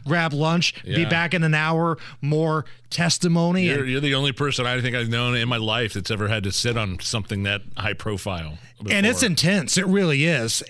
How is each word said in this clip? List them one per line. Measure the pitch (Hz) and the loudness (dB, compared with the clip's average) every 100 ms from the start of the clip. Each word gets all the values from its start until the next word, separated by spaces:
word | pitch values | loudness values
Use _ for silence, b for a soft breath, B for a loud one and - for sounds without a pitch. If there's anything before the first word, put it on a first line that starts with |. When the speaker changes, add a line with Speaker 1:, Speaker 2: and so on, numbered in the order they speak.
| 139 | -2
Speaker 1:
grab | 170 165 | 0 0
lunch, | 143 160 170 - B | 0 2 2 0 B
be | - 160 | -4 -2
Speaker 2:
Yeah. | 165 | 0
Speaker 1:
back | 165 170 | 0 0
in | 180 | 0
an | 160 156 | 2 2
hour, | 156 160 170 156 B - | 2 0 0 -2 B -8
more | 139 151 160 156 151 B - | -2 0 2 0 -2 B -8
testimony. | - 170 - 175 165 170 185 175 | -2 0 2 2 4 4 2 2
Speaker 2:
You're, | 143 | 0
Speaker 1:
And | 131 | 0
Speaker 2:
you're | 131 | 0
the | 143 | 0
only | 135 143 | 2 0
person | 127 143 131 123 | 0 -2 0 0
I | 127 | 0
think | 123 123 | 0 0
I've | 117 | 0
known | 117 123 123 | 0 0 0
in | 117 | 0
my | 117 | 0
life | 110 113 113 | 0 0 -2
that's | 104 87 | -2 -4
ever | 107 104 | -2 0
had | 110 | 0
to | 98 | 0
sit | - 120 113 | -2 0 0
on | 104 90 | -2 -4
something | - 113 95 101 | -4 -4 -4 -4
that | 101 101 - - | -2 -4 -6 -6
high | 104 | -4
profile | 101 113 98 101 87 80 78 B - 107 | -4 -6 -6 -4 -6 -8 -12 B -10 -2
Speaker 1:
And | 208 208 | 2 2
it's | 247 | 2
Speaker 2:
before. | 233 | 2
Speaker 1:
intense. | 151 160 202 131 - | 2 2 2 2 0
It | 190 | 2
really | 196 180 139 160 | 2 4 4 4
is. | 147 117 - | 2 0 -2